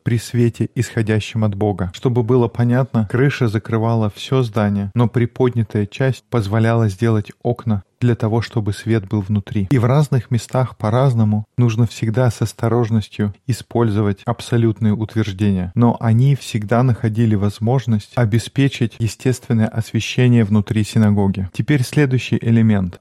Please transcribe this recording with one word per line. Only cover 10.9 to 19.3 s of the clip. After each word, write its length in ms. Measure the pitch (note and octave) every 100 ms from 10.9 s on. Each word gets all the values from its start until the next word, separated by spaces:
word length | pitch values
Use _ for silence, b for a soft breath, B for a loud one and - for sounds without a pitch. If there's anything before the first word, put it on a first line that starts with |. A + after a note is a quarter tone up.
| A#2 C#3 A#2 A2 G#2 G#2+ -
Нужно 300 | A#2+ A2 A#2
всегда 460 | - A2 A2 B2+
с 100 | -
осторожностью 920 | A2+ - A2+ A#2+ A2+ A2 G#2 - G#2 - -
использовать 760 | A#2 - A2+ A#2 G2+ G2+ G2 -
абсолютные 680 | A#2+ - A#2+ A2+ G#2 A2
утверждения. 800 | G#2 G#2+ A2 G#2+ F#2+ G#2 F#2+ F2+ A#2
Но 220 | A#2+ -
они 360 | A#2 A2+ C3+ C3+
всегда 460 | - A#2 G#2 A#2
находили 540 | C3 A2 A2+ G#2+ A#2 G#2
возможность 800 | G2+ - A2 C3+ A#2 G#2+ - -
обеспечить 800 | A#2 A2+ - - C#3 - A#2 -
естественное 720 | A2+ - C3